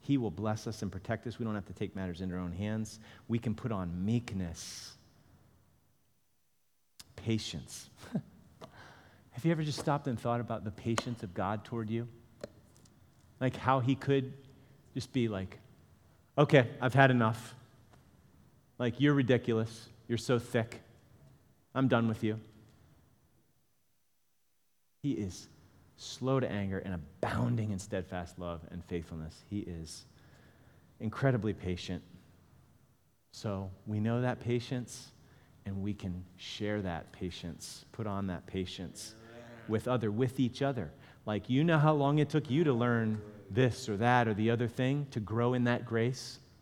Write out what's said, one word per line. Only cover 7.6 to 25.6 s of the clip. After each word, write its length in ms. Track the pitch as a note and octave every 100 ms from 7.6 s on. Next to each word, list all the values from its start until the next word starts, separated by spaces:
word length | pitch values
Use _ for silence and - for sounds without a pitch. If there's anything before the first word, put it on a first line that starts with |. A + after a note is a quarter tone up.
| B1+ - - - -
<laughs> 1160 | A3 - - - - - - - - - - -
Have 140 | -
you 60 | E3
ever 120 | E3
just 160 | D3+ C#3
stopped 280 | - D3 D3
and 140 | A#2
thought 200 | A#2+ A#2
about 220 | A2+ A2+
the 80 | G#2+
patience 520 | - A#2 A2 - A#2
of 100 | G#2
God 320 | F2+ F#2+ G#2+
toward 240 | - A#2 A2
you? 180 | A2+ A#2+ - - - - - - - - - - _ - -
Like 160 | B2+ -
how 240 | B2 C3+
he 140 | B2
could 380 | C3+ - C#3 C3 - - - - - -
just 200 | - -
be 160 | C3 A#2
like, 300 | G2+ F#2+ - - - - - _ _ _ -
"Okay, 320 | D3 D3 A#2 -
I've 140 | B2+
had 160 | C3+ C3+
enough. 440 | B2 A2+ A2 - - - - - - - - - - - _ _ _
Like, 220 | B2 A2+
you're 140 | C#3+
ridiculous. 760 | C#3+ B2 B2 - A2+ A2+ - - - -
You're 120 | A#2
so 200 | - A#2+
thick. 440 | A2+ B2 A2 - - - - - - - _ _ _
I'm 140 | C3 C3
done 200 | B2 A2+
with 140 | A2
you." 160 | A2 A2 - - - - - - _ _ _ _ _ _ _ _ _ _ _ _ _ _ _ _ _ _ _ _
He 100 | C#3+
is 360 | B2+ G2+ - - -